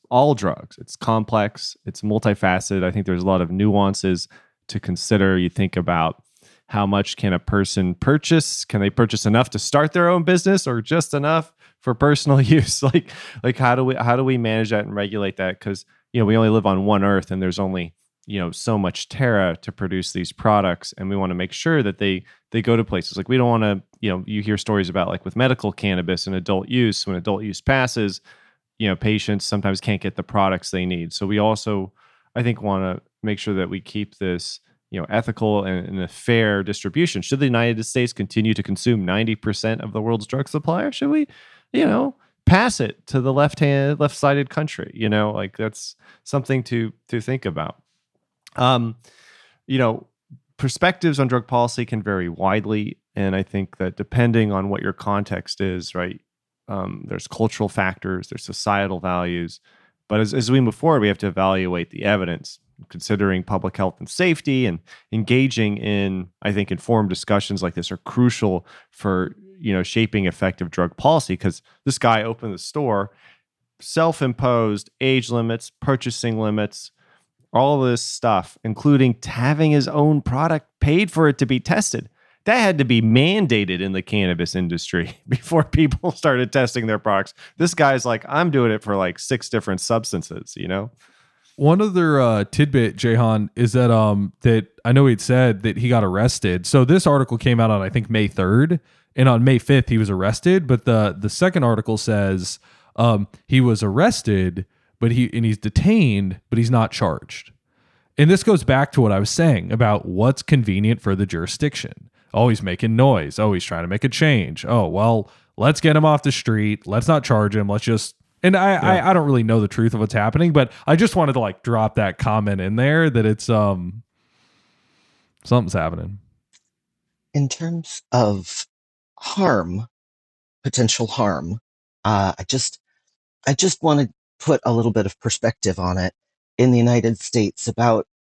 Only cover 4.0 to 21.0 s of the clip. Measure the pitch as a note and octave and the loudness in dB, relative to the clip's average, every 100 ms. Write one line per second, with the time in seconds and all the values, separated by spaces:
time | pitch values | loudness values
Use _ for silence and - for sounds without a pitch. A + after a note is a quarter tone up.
4 | F#2+ F2 - - _ _ - G#2+ - F2 | -2 -2 -6 -18 _ _ -12 -10 -6 -6
5 | - G#2 F#2+ F#2 F2+ - F#2+ F#2 E2+ E2+ | 0 2 4 2 0 -2 -2 -2 -2 0
6 | D#2+ - _ _ _ _ - G#2+ G2+ G2+ | 0 -4 _ _ _ _ -6 -2 0 0
7 | G2+ - G2+ F2 - G2+ F#2+ G2+ F#2 F2 | -2 -4 -2 -2 0 -2 0 0 -2 -2
8 | C3 D3 - E3 - - - G#2+ G2 - | 0 0 2 0 0 -8 -6 -2 -2 0
9 | A#2 A2 G#2+ A2+ B2+ G#2+ - C#3+ D3+ F3+ | 0 0 2 2 2 -4 -2 0 2 2
10 | F3 F3+ E3 F3+ F#3+ G3 C#3 A#2 G#2+ E3 | 2 2 2 2 2 0 0 -4 -2 -2
11 | - C#3+ D3 D#3+ D#3 _ _ _ - A#2+ | 0 -2 0 0 -2 _ _ _ -4 2
12 | C#3+ D3 C#3+ C#3 A#2+ D#3 A2 - C3+ E3+ | 4 4 4 4 6 4 4 0 2 2
13 | - - - - B2 B2+ B2+ B2+ C3 B2+ | 0 -18 -18 -6 -4 0 2 2 0 0
14 | A#2+ B2 C3 B2 A2+ A2 A2 G#2+ G#2 G2+ | 0 2 2 0 0 0 0 -2 -2 -6
15 | G2+ G#2 G2 - F#2 F#2 G#2 F#2+ - _ | -6 -4 -4 -4 -6 -4 -8 -8 -12 _
16 | _ B2 G#2 A2+ A2 A2 G2 F#2+ G2+ G2+ | _ 0 4 4 4 4 2 0 2 2
17 | G2+ G2 - F#2 F#2 F2+ F#2+ F#2 E2+ _ | 2 0 -2 -6 -4 -4 -4 -6 -8 _
18 | _ _ - G2+ F2 - - G#2+ F#2 - | _ _ -10 -8 -6 -6 -2 -2 -2 -6
19 | - - B2+ G#2+ F2+ E2 - - F#2+ F#2 | -12 -4 0 2 0 -2 -12 -10 -6 -6
20 | F2 F#2 F2 - A2 G#2 F#2+ F2 - - | -6 -8 -10 -2 2 2 0 -4 -10 -10